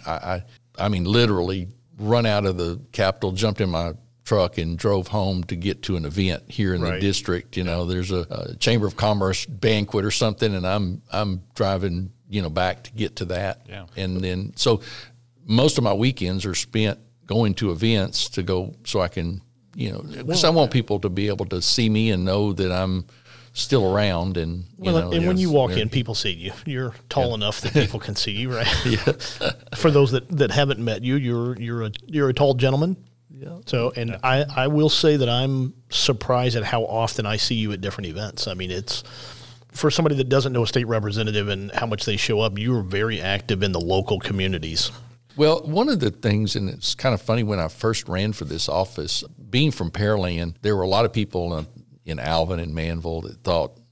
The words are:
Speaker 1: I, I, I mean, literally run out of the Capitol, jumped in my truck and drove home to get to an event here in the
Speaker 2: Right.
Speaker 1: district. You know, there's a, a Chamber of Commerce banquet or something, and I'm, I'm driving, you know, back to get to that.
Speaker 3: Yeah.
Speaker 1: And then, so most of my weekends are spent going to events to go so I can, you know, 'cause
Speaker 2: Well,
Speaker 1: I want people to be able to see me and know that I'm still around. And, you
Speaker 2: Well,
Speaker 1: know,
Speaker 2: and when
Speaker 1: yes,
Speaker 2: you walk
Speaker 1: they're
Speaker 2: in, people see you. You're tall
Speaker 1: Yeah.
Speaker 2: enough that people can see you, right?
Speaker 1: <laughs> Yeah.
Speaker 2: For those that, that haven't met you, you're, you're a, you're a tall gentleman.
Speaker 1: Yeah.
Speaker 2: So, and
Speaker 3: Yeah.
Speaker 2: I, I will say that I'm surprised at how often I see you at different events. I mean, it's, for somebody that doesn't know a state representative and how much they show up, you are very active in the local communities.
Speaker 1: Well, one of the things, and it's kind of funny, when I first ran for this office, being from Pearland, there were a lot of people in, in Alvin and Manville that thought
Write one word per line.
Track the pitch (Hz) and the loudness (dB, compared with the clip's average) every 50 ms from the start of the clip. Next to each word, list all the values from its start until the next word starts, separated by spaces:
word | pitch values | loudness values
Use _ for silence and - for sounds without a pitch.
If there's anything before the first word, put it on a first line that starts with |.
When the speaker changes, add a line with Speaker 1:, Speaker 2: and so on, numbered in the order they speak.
| - | -6
Speaker 1:
I, | 80 | -6
I, | 80 78 78 82 92 90 90 - - - _ _ - | -6 -6 -4 -6 -6 -6 -6 -10 -18 -20 _ _ -8
I | - 92 | -2 -2
mean, | 104 104 92 87 | 0 0 0 2
literally | 90 107 120 117 107 104 92 87 90 95 95 90 95 - _ _ _ - | 4 4 6 6 6 4 2 2 0 0 -4 -4 -8 -10 _ _ _ -12
run | - 104 107 117 120 117 | -6 0 2 2 4 4
out | 110 104 104 101 | 4 2 2 2
of | 98 92 | 2 0
the | 87 85 85 85 - - - - | 0 -2 -4 -4 -6 -10 -10 -2
Capitol, | - 104 95 95 - - 98 92 | 0 2 2 2 0 -2 -4 -2
jumped | 95 107 110 98 - | 0 0 0 2 0
in | 110 92 | 0 0
my | 82 82 85 85 80 - - _ _ _ - | 0 -2 -2 -4 -6 -8 -14 _ _ _ -4
truck | - 117 104 90 87 - | 0 2 2 2 2 0
and | - 82 82 85 | -2 -2 -2 -2
drove | 82 - 110 101 98 90 - | 0 0 2 2 2 0 -2
home | - 110 95 95 95 90 85 | -2 -2 0 0 -2 -2 -4
to | - 95 | -4 -6
get | 87 87 101 90 - - | -4 -2 -4 -4 -4 -4
to | - 95 | -4 -4
an | 87 80 | -2 -4
event | 73 80 101 98 92 85 - - | -4 -2 0 0 0 0 -2 -6
here | - - - 104 95 92 | -10 -4 -2 0 0 0
in | 87 | 0
the | 85 82 | 0 -2
Speaker 2:
Right. | 92 92 | -2 0
Speaker 1:
district. | 98 98 95 - - - 87 87 - - - | 0 0 0 0 -2 -2 -2 -2 -2 -6 -6
You | 95 90 | -4 -4
know, | 87 85 87 90 | -2 -2 -2 -2
there's | 85 92 90 90 92 | -2 -2 -2 -2 -2
a, | 98 90 82 - | -2 -2 -4 -4
a | - - - - - | -6 -8 -8 -8 -6
Chamber | - - 120 117 117 104 | -2 2 2 2 4 2
of | 98 - | 0 -2
Commerce | - 101 107 107 101 98 95 95 - - | 0 0 2 2 2 2 0 0 -2 -4
banquet | - 120 98 120 113 110 107 101 95 - 107 98 | -8 -6 -2 0 2 2 2 0 0 0 0 0
or | 104 | 0
something, | - - 123 110 104 - 113 110 98 | 0 0 0 0 0 0 0 0 0
and | 92 90 | 0 -2
I'm, | 92 95 107 101 90 92 - - - | 0 0 0 0 -2 -4 -6 -8 -6
I'm | - 101 107 101 92 90 - _ - | -4 -2 -2 -2 -2 -4 -8 _ -4
driving, | - 110 98 98 92 92 95 87 90 92 92 - _ _ - | -2 0 0 0 0 0 -2 -2 -4 -6 -8 -10 _ _ -6
you | 98 104 | -4 -2
know, | 92 80 | -2 -2
back | 76 90 90 92 92 - - | 0 0 0 0 -2 -4 -10
to | - - | -12 -6
get | 107 107 - - | -4 -4 -4 -4
to | - 95 | -6 -6
that. | 85 92 87 101 95 - - - | -4 -4 -4 -4 -4 -6 -8 -12
Speaker 3:
Yeah. | - - 101 92 90 - | -18 -16 -16 -16 -14 -8
Speaker 1:
And | - 95 92 92 90 | -6 -4 -4 -4 -2
then, | 95 92 90 92 98 98 - | -2 -2 -4 -4 -6 -8 -4
so | - - 131 113 107 - - - - - - - _ _ _ _ _ - | 0 2 2 2 2 0 -8 -16 -16 -18 -20 -20 _ _ _ _ _ -4
most | - 110 117 135 151 - | 2 4 4 4 4 4
of | - 120 | 2 2
my | 107 101 | 2 2
weekends | 101 117 131 131 - 90 90 92 95 92 | 2 2 0 0 0 -2 -2 -2 -2 -2
are | 101 90 | -2 -4
spent | - - - - 110 110 107 98 - - _ _ _ _ | -4 -4 -2 0 2 2 2 0 -2 -8 _ _ _ _
going | - - 113 117 107 92 | -2 2 2 4 2 2
to | - 117 98 | 2 0 0
events | 87 80 107 113 117 104 95 95 - - - - | 0 2 2 2 4 2 2 0 -2 -4 -4 -4
to | - - 90 | -4 -4 -2
go | 87 95 92 95 98 - - - | 0 0 0 -2 -4 -10 -12 -8
so | - - 104 | -4 0 0
I | 92 85 | 0 0
can, | - 98 85 85 90 95 - _ _ _ _ _ - | -2 -4 -4 -4 -4 -8 -10 _ _ _ _ _ -8
you | - 120 113 | -6 -6 -6
know, | - - | -6 -8
'cause | - 147 - - 127 | -10 -12 -12 -8 -4
Speaker 2:
Well, | 123 170 180 - | -2 0 2 4
Speaker 1:
I | 170 165 | 4 6
want | 165 147 123 | 6 4 4
people | - 127 110 - 107 98 | 4 2 2 2 -2 0
to | 92 101 | 0 -2
be | 90 98 101 | 0 0 0
able | 104 101 - 101 | 0 0 -2 -4
to | 80 - 90 | -4 -4 -2
see | 85 - - - 117 110 | 0 0 2 2 4 4
me | 107 107 110 113 | 4 4 4 2
and | 104 90 90 | 2 2 2
know | 95 95 104 104 104 98 | 2 2 2 2 0 0
that | 82 95 90 | 0 0 0
I'm | 90 90 95 95 92 92 87 - - - _ - - - - - - | 0 0 0 0 0 -2 -4 -6 -14 -20 _ -20 -20 -20 -20 -12 -8
still | - - - 139 127 101 92 95 | -6 -2 2 4 4 4 4 4
around. | 101 104 101 92 85 87 98 92 | 4 2 2 2 0 0 -2 -2
And, | 85 80 80 85 90 87 - - - | -2 -2 -2 -4 -6 -8 -12 -12 -6
you | 185 185 | -2 0
Speaker 2:
Well, | 170 | 2
Speaker 1:
know, | 165 165 175 | 2 2 0
Speaker 2:
and | - 170 170 | 0 0 2
when | 180 185 | 2 2
Speaker 1:
yes, | 185 185 | 2 2
Speaker 2:
you | 175 | 4
walk | 151 143 127 117 | 4 4 4 4
Speaker 1:
they're | 110 113 | 2 0
Speaker 2:
in, | 107 110 | 0 0
people | - 135 120 - 113 | 0 -2 -2 -2 -2
see | - - 107 | -2 -2 -2
you. | 90 82 85 95 - - - | -4 -4 -8 -12 -12 -10 -10
You're | 156 139 127 131 123 - - - - | -8 -6 -6 -6 -6 -8 -12 -12 -6
tall | - 143 131 120 | -2 0 0 0
Speaker 1:
Yeah. | 117 | 0
Speaker 2:
enough | 107 104 104 107 - | -2 -2 -2 -2 -2
that | - 110 - | -4 0 2
people | 151 123 95 - 107 | 2 2 2 0 -6
can | - - 101 | -6 -6 -4
see | - - - | -4 -4 -4
you, | 101 104 120 131 123 | -2 -4 -4 -2 -2
right? | 113 113 101 - | 0 0 0 0
Speaker 1:
<laughs> | - - | 0 2
Yeah. | 127 113 101 - - - - - - - - - - - - - - - | 2 0 2 2 0 0 0 -4 -10 -8 -4 -4 -4 -4 -6 -10 -12 -4
Speaker 2:
For | - - 165 | 2 4 6
those | 147 143 139 123 | 6 6 6 4
that, | 127 127 - - | 4 0 -2 -2
that | 180 143 139 110 | 0 2 2 2
haven't | 101 143 143 139 135 107 | 4 2 2 2 0 0
met | 117 117 110 98 117 | -2 -2 -2 -2 -2
you, | 123 131 | 0 0
you're, | 143 135 120 120 117 117 123 127 | 0 0 0 0 0 -2 -2 -4
you're | - 117 117 120 117 113 | -6 -6 -6 -4 -4 -4
a, | 107 107 - - | -6 -6 -10 -10
you're | - 160 151 143 131 | -4 0 2 2 2
a | 127 | 4
tall | - 147 139 135 | 4 4 4 4
gentleman. | 123 127 131 131 139 156 175 190 - - _ _ _ _ _ | 4 4 4 4 4 2 2 0 -4 -8 _ _ _ _ _
Speaker 1:
Yeah. | 147 131 135 151 170 175 - | -20 -16 -14 -14 -14 -14 -8
Speaker 2:
So, | - - 123 117 127 - | -4 -2 0 0 0 -2
and | - 117 117 | -2 -4 -4
Speaker 3:
Yeah. | 98 - - | -4 -2 0
Speaker 2:
I, | 131 131 135 147 139 139 | 2 2 2 2 0 0
I | 131 131 | 0 0
will | 143 151 151 151 151 | 2 4 4 4 4
say | - - - 160 151 | 4 4 4 6 6
that | 143 131 120 | 6 4 2
I'm | 120 123 131 135 135 131 127 131 - - - - | 2 0 0 0 0 0 -2 -2 -6 -10 -12 -6
surprised | - - - - 131 104 - - 127 123 123 127 113 | -2 0 2 2 0 0 0 0 2 2 2 2 0
at | 117 104 | 0 0
how | - - 117 110 | 0 0 0 0
often | - 107 113 117 110 - - 110 | 0 0 0 0 0 0 -2 -2
I | 101 110 | -2 0
see | 104 - - 123 | 0 0 0 0
you | 113 107 107 | 0 0 -2
at | 104 95 | -2 -4
different | 98 101 - - 101 87 | -4 -6 -6 -6 -6 -8
events. | 78 92 107 101 - - - | -6 -6 -8 -8 -8 -8 -6
I | 107 92 | -6 -6
mean, | 90 92 90 | -6 -6 -4
it's, | 92 92 101 - - - - - - - - - - - - - - - - _ | -4 -6 -4 -6 -6 -8 -8 -12 -16 -16 -16 -16 -16 -18 -18 -20 -20 -20 -20 _
for | - - - 151 | -6 0 0 2
somebody | - - 165 151 147 | 2 4 2 2 2
that | 135 131 123 | 2 2 4
doesn't | 135 135 123 135 127 | 4 4 4 2 2
know | 120 117 | 0 0
a | |
state | 107 - 131 123 | 2 2 0 0
representative | 113 117 110 104 104 101 110 110 107 107 104 101 101 | 2 0 0 0 0 -2 0 0 0 0 0 0 0
and | 101 95 98 101 | -2 -4 -4 -6
how | - - 127 | -4 -4 -2
much | 117 107 101 - | -2 -2 -2 -2
they | - 104 | -2 -2
show | 101 - - 113 104 | 0 0 0 2 2
up, | 110 110 98 101 | 2 0 0 -2
you | 107 120 127 | 0 0 0
are | 117 | 0
very | 101 92 98 98 107 113 113 87 | 0 -2 -2 -2 -2 -2 -2 -2
active | 78 95 98 101 - - 110 92 101 | -2 -2 -2 -2 0 -2 0 0 2
in | 98 | 0
the | 92 85 | 0 0
local | 85 85 92 95 95 - 107 92 | 0 2 2 2 2 2 -2 -2
communities. | - - 98 98 92 95 95 82 78 80 80 - - - - - - - - _ _ _ - | -2 -2 -2 0 0 0 -2 -2 -4 -4 -2 -2 -2 -4 -6 -10 -20 -20 -20 _ _ _ 0
Speaker 1:
Well, | 139 151 151 160 - - | 2 4 4 4 2 0
one | 151 151 190 240 302 | -2 0 0 2 2
of | 269 180 | 2 2
the | 127 107 | 0 0
things, | - - - 117 104 107 110 98 - | -2 0 0 2 2 2 2 0 -2
and | - 101 92 | -2 -4 -4
it's | - - - - - | -6 -6 -4 -4 -4
kind | - - 135 117 | 0 0 0 0
of | 104 | 0
funny, | - - 113 120 117 | 0 0 0 0 2
when | 104 104 92 | 0 0 0
I | 82 | -2
first | 80 - - - 113 113 - - | -4 -4 -2 -2 -2 -2 -2 -4
ran | - 87 92 98 107 | -4 -2 -2 0 -2
for | 107 - 87 | -2 -4 -6
this | 69 76 82 - - | -6 -4 -4 -2 0
office, | - 87 95 - - - 73 78 - - - - - - - 107 | 0 0 0 -2 -4 -8 -6 -4 -4 -4 -6 -8 -16 -20 -10 -2
being | 98 127 151 156 | 2 2 2 2
from | - - 90 82 | 2 0 -4 -4
Pearland, | - 98 104 101 107 104 92 90 87 82 85 85 82 - | -2 0 2 2 2 2 0 0 -2 -2 -4 -4 -6 -4
there | - 104 104 | 0 0 2
were | 98 90 | 2 2
a | |
lot | 95 95 104 120 | 2 4 4 4
of | 113 | 2
people | - 110 104 - - 92 85 87 85 | 2 0 -4 -2 -2 -4 -2 -2 -4
in, | 78 80 - - - - _ - - - | -4 -6 -8 -12 -20 -20 _ -20 -16 -10
in | 82 80 76 | -8 -8 -4
Alvin | 62 78 80 82 80 85 92 82 | -2 0 2 2 2 0 0 -4
and | 85 80 76 | -4 -4 -4
Manville | 82 80 82 85 85 80 82 82 82 | -4 -4 -4 -4 -4 -4 -6 -6 -6
that | 82 98 - - - | -6 -8 -12 -8 -2
thought | 95 87 82 73 62 - - _ _ | 0 0 0 0 -2 -6 -14 _ _